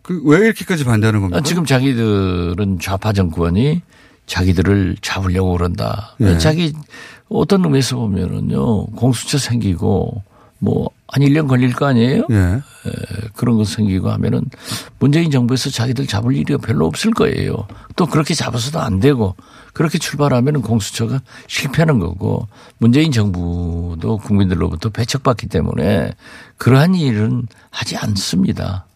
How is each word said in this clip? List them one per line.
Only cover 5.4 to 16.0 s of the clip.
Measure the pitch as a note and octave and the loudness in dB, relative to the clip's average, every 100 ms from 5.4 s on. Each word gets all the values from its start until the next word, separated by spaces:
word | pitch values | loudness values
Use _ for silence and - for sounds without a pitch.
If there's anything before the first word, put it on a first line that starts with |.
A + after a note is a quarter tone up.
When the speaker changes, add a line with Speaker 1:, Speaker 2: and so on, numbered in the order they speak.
| F#2 | 0
Speaker 2:
그런다. | F2 F2 F2+ - G#2 - - | 0 -2 -2 -4 -6 -10 0
Speaker 1:
예. | G#2 E2 | 2 4
Speaker 2:
자기 | D#3 D#3 E3 D#3 - - - - _ | 2 2 -2 -4 -16 -20 -20 -20 _
어떤 | A3+ D3+ G3 | -2 2 4
의미에서 | F3 C3+ B2+ B2 | 4 2 0 -2
보면은요, | A2+ F#2 F2+ G2+ G2+ B2 C3+ G#2 G2+ | -2 -2 -2 -4 -2 0 0 0 -2
공수처 | A2 B2 A#2+ - C#3+ | 0 0 0 -2 -4
생기고 | - A#2+ G#2 E2+ G2 G2 E2 G#2 - _ - _ | -2 -2 0 0 0 0 -2 -8 -14 _ -20 _
뭐 | - - - _ - | -2 -2 -4 _ -4
한 | C3+ | 2
일 | C#3 | 4
년 | D3+ D3 | 4 2
걸릴 | B2+ B2+ | 2 2
거 | B2 C#3+ | 0 2
아니에요? | B2 A#2+ F3+ C#4 | 4 4 2 2
Speaker 1:
예. | G#2+ | 2
Speaker 2:
에, | F2+ A2 - - - - - G2 A2 - | 2 0 -6 -12 -10 -10 -10 -10 -12 -4
그런 | B2 A2+ | 0 2
거 | |
생기고 | G#2+ - G#2 F#2 G2+ | 0 0 0 0 0
하면은 | G#2 F#2+ B2 - - - - - - | -2 0 -2 -4 -10 -12 -12 -12 0
문재인 | C3+ D3+ E3+ | 2 4 2
정부에서 | C#3 A#2+ B2+ C#3+ | 2 2 0 -2
자기들 | - A#2+ B2+ | -2 -2 -2